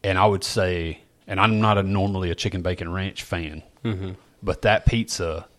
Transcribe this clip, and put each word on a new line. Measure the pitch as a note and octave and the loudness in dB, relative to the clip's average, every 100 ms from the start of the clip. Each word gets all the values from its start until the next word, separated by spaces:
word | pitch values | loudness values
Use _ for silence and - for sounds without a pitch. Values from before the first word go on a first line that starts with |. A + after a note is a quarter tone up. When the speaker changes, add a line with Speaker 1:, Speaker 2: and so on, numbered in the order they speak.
Speaker 1:
And | G2+ F#2 | 0 4
I | G#2 | 4
would | G2 | 4
say, | - - F#2 F2 E2 D#2 _ _ - | -2 0 0 0 -4 -8 _ _ -8
and | G2 | 2
I'm | G#2+ G#2+ | 2 4
not | G#2+ G2+ | 4 4
a, | |
normally | G2 G2+ G2 F#2+ F2+ | 2 0 0 0 -2
a | |
chicken | E2+ - F#2 | -2 -4 -4
bacon | F2 F2+ E2+ | -4 -4 -6
ranch | F#2 F#2+ - | -4 -6 -8
fan, | - F2 D#2+ D#2+ - _ | -8 -6 -6 -12 -18 _
Speaker 2:
Mm-hmm. | A#2 G2 F#2+ F2+ _ _ | -6 -6 -8 -12 _ _
Speaker 1:
but | G2 E2 | -6 0
that | G#2 A2 - | 2 4 4
pizza | A#2 A2 - E2+ D#2+ - | 2 -2 -4 -4 -6 -12